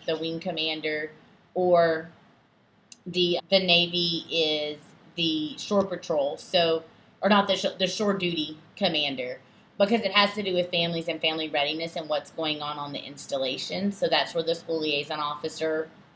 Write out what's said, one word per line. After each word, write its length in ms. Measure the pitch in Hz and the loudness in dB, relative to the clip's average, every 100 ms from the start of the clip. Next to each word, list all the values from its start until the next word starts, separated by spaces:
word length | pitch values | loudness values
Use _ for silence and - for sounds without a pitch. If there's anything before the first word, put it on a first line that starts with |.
| - | -4
the 100 | 160 | -2
Wing 240 | 165 165 | -2 -4
Commander, 720 | 185 160 160 156 156 151 156 - - _ _ 175 | -4 -4 -4 -4 -4 -4 -6 -12 -20 _ _ 0
or 540 | 180 175 165 160 170 - _ _ _ _ _ _ _ - - | 4 6 6 4 -4 -16 _ _ _ _ _ _ _ -16 -6
the, 340 | 180 175 175 - | 2 2 2 4
the 100 | 196 | 2
Navy 680 | 185 175 170 175 170 170 - | 6 4 4 0 -2 -2 -4
is 460 | 165 156 151 151 147 - - - - | -2 0 0 -4 -8 -14 -20 -16 -4
the 420 | 170 156 151 135 | -2 0 -4 -8
Shore 260 | - 202 | 0 2
Patrol, 540 | 190 175 - 156 139 156 | 2 -4 -2 0 0 -2
so, 460 | - 180 165 165 - - - _ | 0 2 4 2 -2 -20 -20 _
or 80 | 196 | 4
not 180 | 208 196 | 4 4
the 80 | 185 | 0
sh-, 200 | 196 - | -2 0
the 100 | 185 | -2
Shore 260 | - 208 | 0 0
Duty 440 | 196 175 165 151 - - - | 0 0 -2 -4 -8 -18 -2
Commander, 640 | 190 160 143 131 127 127 - - _ - | 0 0 -2 -4 -6 -8 -14 -20 _ 2
because 240 | 202 226 | 4 4
it 100 | 196 | 4
has 220 | 196 202 208 | 4 4 2
to 80 | |
do 100 | 202 | -2
with 180 | 175 175 | 0 0
families 380 | 175 170 165 165 | 0 0 -2 -4
and 100 | 156 | -2
family 300 | 160 160 156 | 0 -2 -2
readiness 460 | 151 143 160 165 175 | 0 0 -2 -4 -6
and 120 | 151 | -2
what's 240 | 151 147 | -4 -4
going 300 | - 156 151 | -6 -4 -4
on 160 | 147 147 | -6 -6
on 160 | 143 | -8
the 60 | 143 | -8
installation. 920 | - 143 - 139 131 135 - 180 202 | -12 -14 -6 -4 -2 -4 -6 -2 -2
So 160 | 196 185 | 0 2
that's 260 | 156 143 | 2 0
where 100 | 170 | -2
the 120 | 160 165 | -2 -4
school 240 | - 160 | -4 -2
liaison 400 | 156 143 147 156 | 0 -2 -2 -4
officer 720 | 147 147 160 - 160 156 160 - - | -4 -4 -8 -4 -2 -2 -4 -10 -20